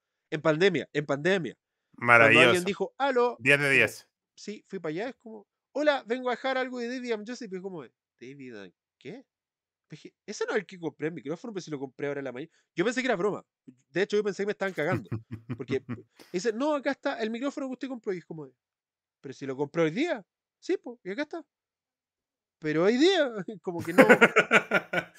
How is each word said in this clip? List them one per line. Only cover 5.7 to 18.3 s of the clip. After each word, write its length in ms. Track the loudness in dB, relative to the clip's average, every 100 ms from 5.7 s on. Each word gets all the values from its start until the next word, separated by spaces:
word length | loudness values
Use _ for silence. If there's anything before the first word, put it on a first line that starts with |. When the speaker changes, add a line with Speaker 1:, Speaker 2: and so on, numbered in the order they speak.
Speaker 1:
"Hola, 300 | -2 0 0 -2
vengo 220 | -6 -4
a 40 |
dejar 240 | -4 -4 -4
algo 220 | -4 -6
de 100 | -8
David 240 | -8 -6
and 160 | -6 -8
Joseph", 220 | -12 -12
y 40 | -12
es 40 |
como, 220 | -10 -12 -16 _ _ _
"¿David 360 | -20 -18 -16 -16
and 180 | -16 _ _ _
qué?". 260 | -18 -18 -20 _ _ _ _ _ _
Dije, 240 | -20 -20 _ -12
"Ese 200 | -8 -2
no 80 |
es 60 | -2
el 60 | -4
que 140 | -8
compré 280 | -10 -6 -6
el 60 |
micrófono, 400 | -6 -10 -10 -10
pero 80 | -12
si 80 | -8
lo 80 | -8
compré 280 | -10 -8 -8
ahora 120 | -6
en 40 | -8
la 60 |
mañana". 180 | -10 -14 _ _ -4
Yo 100 | -2
pensé 160 | -2
que 60 | -2
era 80 | 0
broma. 300 | -2 -4 -10 _ -20 -20 _
De 140 | -4
hecho, 140 | 0 0
yo 60 |
pensé 200 | -2 -4
que 40 | -6
me 40 |
estaban 200 | -4 -6
cagando. 380 | -2 -2 -2 -4 -10 -10 -14 -12 -12
Porque 280 | -6 -6 -6
Speaker 2:
<laughs> 380 | -12 -14 -20 -10
Speaker 1:
dice, 200 | -6 -4
"No, 220 | -2 -2 -2
acá 160 | -2
está 300 | -4 -6 -4
el 80 | -6
micrófono 360 | -4 -6 -6 -8
que 60 |
usted 140 | -8 -10
compró". 240 | -8 -8
Y 60 | -8
es 60 |
como, 260 | -8